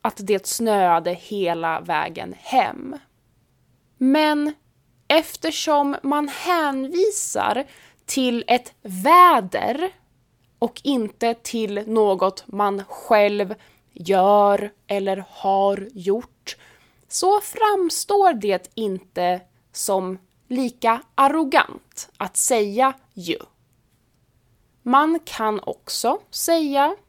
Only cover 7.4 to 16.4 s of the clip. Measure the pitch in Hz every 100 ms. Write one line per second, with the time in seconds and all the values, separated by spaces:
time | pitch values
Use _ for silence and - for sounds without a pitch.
7.4 | 202 226 294 - - _ - 269 254 240
8.4 | - 247 - _ 208 185 233 349 359 277
9.4 | 190 - - 277 370 _ _ _ _ _
10.4 | _ _ 233 - 277 262 214 _ 233 -
11.4 | - 233 214 202 214 220 208 190 190 190
12.4 | - 196 202 196 196 - - 214 208 208
13.4 | 196 214 _ _ _ - 170 190 190 208
14.4 | 202 202 208 _ - 202 196 190 190 -
15.4 | 196 196 196 196 202 208 175 214 - _